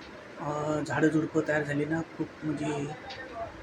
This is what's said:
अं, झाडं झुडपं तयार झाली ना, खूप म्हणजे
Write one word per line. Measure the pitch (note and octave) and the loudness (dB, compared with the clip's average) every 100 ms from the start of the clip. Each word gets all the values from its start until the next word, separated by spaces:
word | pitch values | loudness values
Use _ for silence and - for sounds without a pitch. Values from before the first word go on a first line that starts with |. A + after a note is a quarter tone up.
| - - - - | -16 -16 -16 -8
अं, | D3+ D3 D3+ D3+ C#3 | -4 -2 0 0 0
झाडं | C3 D3+ | 4 6
झुडपं | D#3 D3+ D#3+ D3+ | 6 4 2 4
तयार | D3+ | 2
झाली | C#3+ C#3+ D3 | 2 0 2
ना, | E3 D#3+ - | 0 -2 -4
खूप | D3+ - | -6 -4
म्हणजे | D#3 C#3+ D3+ C#3+ C#3+ - - - - - E5+ - | -2 -2 0 -2 -2 -6 -10 -10 -10 -8 -8 -8